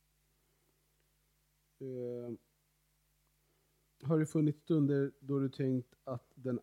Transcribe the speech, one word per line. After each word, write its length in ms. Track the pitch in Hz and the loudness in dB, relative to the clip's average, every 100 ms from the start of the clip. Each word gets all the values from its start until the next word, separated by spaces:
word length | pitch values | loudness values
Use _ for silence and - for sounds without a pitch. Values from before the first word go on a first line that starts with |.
| _ _ _ _ _ _ _ _ _ _ _ _ _ _ _ _ _ - | _ _ _ _ _ _ _ _ _ _ _ _ _ _ _ _ _ -12
Eh, 540 | 135 127 123 120 120 110 _ _ _ _ _ _ _ _ _ _ _ _ _ _ _ _ 135 | -8 -6 -6 -6 -8 -10 _ _ _ _ _ _ _ _ _ _ _ _ _ _ _ _ 0
har 120 | 160 | 2
det 60 | 156 | 2
funnits 360 | 160 151 147 | 2 2 0
stunder 500 | - 160 143 139 139 - | 0 4 4 2 0 -4
då 200 | 135 139 | -4 -2
du 100 | 139 | -2
tänkt 460 | 135 135 131 123 _ | 0 0 0 -2 _
att 280 | - 123 - - | -10 -10 -10 -10
den 240 | 127 120 | -6 -4